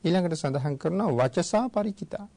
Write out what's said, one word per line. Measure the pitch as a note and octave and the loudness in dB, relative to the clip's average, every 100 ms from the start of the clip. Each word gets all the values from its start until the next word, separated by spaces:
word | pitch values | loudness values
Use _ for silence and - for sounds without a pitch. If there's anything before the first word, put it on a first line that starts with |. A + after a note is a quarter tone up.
ඊළඟට | F3 F3+ F3 D#3+ | 2 2 2 0
සඳහන් | C#3+ C3+ C#3+ C#3 | -2 -2 -2 -2
කරනවා | D#3 F3+ G#3+ A#2+ | -2 0 0 2
වචසා | B2+ D3 E3+ G#3+ B3 | 2 2 0 0 0
පරිචිතා. | G#3+ G#3+ G3 F3 - G3+ | -2 -2 -4 -8 -10 -12